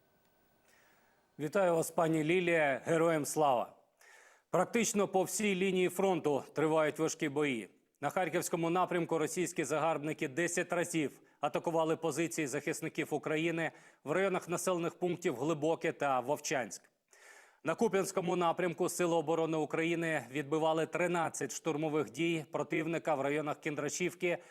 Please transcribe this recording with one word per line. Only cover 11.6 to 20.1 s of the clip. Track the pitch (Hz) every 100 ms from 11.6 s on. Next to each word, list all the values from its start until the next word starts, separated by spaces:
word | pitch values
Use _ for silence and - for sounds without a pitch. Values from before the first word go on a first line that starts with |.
| 180 165 160 160
позиції | 165 139 165 165 147
захисників | 143 165 147 156 - 151
України | 151 143 156 165 165 156 - - _
в | 131
районах | 170 196 180 -
населених | 170 - 175 170
пунктів | - 180 165 180 117
Глибоке | 151 160 156 160 165
та | 156 143 131
Вовчанськ. | 120 147 - 143 107 - _ _ _ - - - - _
На | 147
Куп'янському | 160 226 190 175 - 175 180
напрямку | 170 160 180 156 175
Сили | - 180
оборони | 165 151 165 160 160
України | 147 156 165 165 165